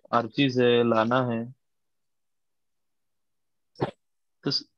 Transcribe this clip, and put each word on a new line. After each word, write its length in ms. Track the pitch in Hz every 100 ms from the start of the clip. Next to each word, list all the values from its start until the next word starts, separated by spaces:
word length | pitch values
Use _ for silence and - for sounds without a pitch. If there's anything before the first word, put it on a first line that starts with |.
| -
आर्चिज 480 | 117 117 - 139 123
है, 280 | 123 120 117
लाना 380 | 113 113 127 123
है, 360 | 117 120 - _ _ _ _ _ _ _ _ _ _ _ _ _ _ _ _ _ _ _ _ _ - - - _ _ _ _
तो 60 | 143
स-, 200 | 139 -